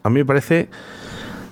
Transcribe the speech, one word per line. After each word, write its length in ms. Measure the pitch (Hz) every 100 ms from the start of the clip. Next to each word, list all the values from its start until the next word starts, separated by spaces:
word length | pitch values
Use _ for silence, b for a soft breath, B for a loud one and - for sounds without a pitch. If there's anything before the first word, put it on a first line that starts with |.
a 60 | 107
mí 100 | 131
me 40 |
parece 440 | 135 139 - 165 - B B B B B B B B